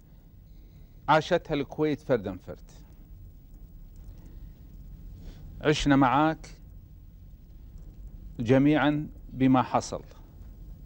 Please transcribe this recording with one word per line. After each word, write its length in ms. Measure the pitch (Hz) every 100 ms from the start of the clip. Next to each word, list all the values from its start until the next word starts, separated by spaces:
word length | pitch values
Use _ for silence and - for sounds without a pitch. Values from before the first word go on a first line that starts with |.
| - - - - - - - - - - -
عاشتها 460 | 156 - 175 -
الكويت 460 | 147 135 - 156 139
فردا 360 | - 120 98 92
فرد. 220 | - - - - - - - - - - - - - - - - - - - - - - - - - - - - - - - -
عشنا 360 | 147 147 143 139
معاك 520 | 127 135 156 156 - - - - - - - - - - - - - - - - - - - -
جميعاً 680 | 113 131 143 151 143 151 - - -
بما 300 | 131 131 127
حصل. 400 | 120 120 - 90 - - - - - - - -